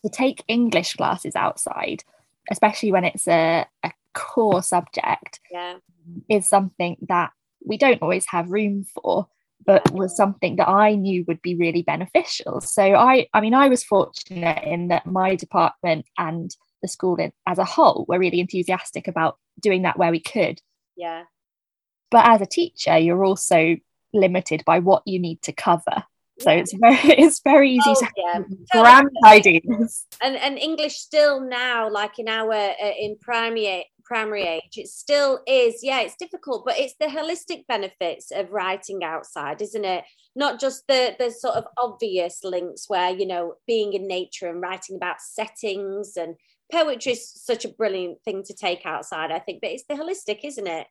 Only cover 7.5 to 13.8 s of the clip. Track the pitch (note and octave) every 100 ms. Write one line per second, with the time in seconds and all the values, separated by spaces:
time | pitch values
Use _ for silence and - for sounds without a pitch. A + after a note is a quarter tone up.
7.5 | _ - G#3+ C#4 A#3+ E3 F3+ - F3+ F3
8.5 | G3+ G#3 G3+ G3 - - F#2 G3 _ _
9.5 | _ - G3 - F#3 F#3 - G3+ G3 F3+
10.5 | F3+ - G3 G#3+ G#3 G3 F3+ F3 E3 F3
11.5 | F3 E3+ E3 E3+ D#3 F#3 E4+ F4 - -
12.5 | - - - F#3+ G3 B3 C4 - G#3+ G#3+
13.5 | B3+ C#4 B3